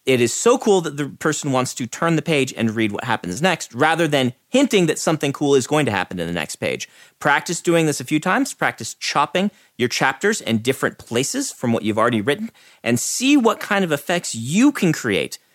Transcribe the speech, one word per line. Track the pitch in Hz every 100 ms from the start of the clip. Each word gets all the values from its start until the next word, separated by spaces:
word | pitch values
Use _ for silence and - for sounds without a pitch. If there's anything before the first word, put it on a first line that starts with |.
| -
it | 131
is | 120
so | - 226 254
cool | 240 196
that | 165 143
the | 143
person | - 160 151 147
wants | 127 127 -
to | 117
turn | - 170 160
the |
page | 156 151 131 -
and | 113
read | 110 110
what | 104
happens | 127 110 87 90
next, | 185 160 - 117
rather | 160 165 165
than | 143 127 - _
hinting | 254 285 208 165
that | -
something | - 156 143
cool | 135 147
is | 139 123
going | 151 135
to |
happen | 101 90 90
in | 85
the |
next | 85 76 -
page. | 90 65 - - - _
Practice | 151 143 147 170
doing | - 170 160
this | 143
a | -
few | 151
times. | 180 208 269
Practice | - 139 - 143 -
chopping | - 151 147 180 202 - _ -
your | 120
chapters | - 135 139 202 220
in | - 113
different | 117 127 131 -
places | - 117 139 262 277
from | - 123
what | 113
you've | 104 110
already | 113 117
written, | 101 151 226 - - _
and | - 123
see | - - 262 285
what | 226 202
kind | - 202 185
of |
effects | 143 - 175 -
you | 117 117 180 277
can | 277 185
create | 156 123 90 65 - _